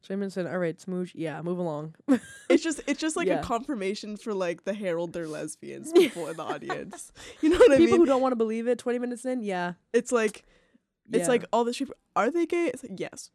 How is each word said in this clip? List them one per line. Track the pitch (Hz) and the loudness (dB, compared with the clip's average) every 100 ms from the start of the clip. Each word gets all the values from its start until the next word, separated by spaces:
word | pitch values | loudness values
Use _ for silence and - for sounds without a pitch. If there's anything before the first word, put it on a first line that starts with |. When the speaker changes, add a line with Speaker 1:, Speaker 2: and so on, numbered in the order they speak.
Speaker 1:
Twenty | - 196 | -6 -6
minutes | 196 185 | -4 -6
in, | 175 | -4
all | 180 | -2
right, | 175 170 | -4 -6
smooch, | - 180 180 | -8 -8 -8
yeah, | - 160 147 | -8 -8 -6
move | 165 180 | -6 -4
along. | 180 147 156 160 - | -4 -6 -10 -14 0
<laughs> | 254 - - - | 0 0 -20 -2
Speaker 2:
It's | - | 0
just, | 330 302 - | 0 -6 -4
it's | 285 | -4
just, | 311 | -2
like, | 330 330 | -2 -2
Speaker 1:
Yeah. | 170 | -2
Speaker 2:
a | |
confirmation | 170 226 254 262 190 202 208 208 | -2 -6 -4 -6 -6 -6 -10 -12
for, | - | -8
like, | 202 180 170 | -4 -4 -4
the | - | -6
Harold | 208 196 170 175 | -6 -4 -4 -4
They're | 170 165 | -8 -8
Lesbians | 151 151 - 143 139 139 | -8 -10 -12 -14 -14 4
Speaker 1:
<laughs> | 330 | 6
Speaker 2:
people | 320 190 160 | 6 2 -8
in | 165 | -6
the | |
audience. | 156 - - 147 143 - - - - - | -8 -8 -6 -8 -10 -14 -20 -20 -20 -2
You | 311 | 2
know | 349 | 8
what | 494 | 8
I | 277 | 10
Speaker 1:
People | 330 | 8
Speaker 2:
mean? | 349 | 8
Speaker 1:
who | 311 | 6
don't | 262 | 6
wanna | 262 247 | 2 0
believe | 220 226 226 | 0 -2 -2
it, | 240 | -2
twenty | - 240 | -2 -4
minutes | 247 240 254 | -4 -6 -6
in, | 254 | -4
yeah. | 208 185 175 175 _ | -4 -4 -4 -6 _
Speaker 2:
It's | 233 240 | 0 2
like, | 240 220 - _ _ _ _ _ _ _ | 0 0 -4 _ _ _ _ _ _ _
it's | 220 | -2
Speaker 1:
Yeah. | - | 2
Speaker 2:
like, | 240 - | 0 2
all | 226 | 0
the | 240 | 0
people, | 240 277 - _ - | -2 -8 -10 _ 0
are | 311 | 0
they | 339 330 | 0 0
gay? | 349 339 | 0 -2
It's | 262 | -4
like, | - 185 | -10 -10
yes. | 165 - - | -10 -12 -20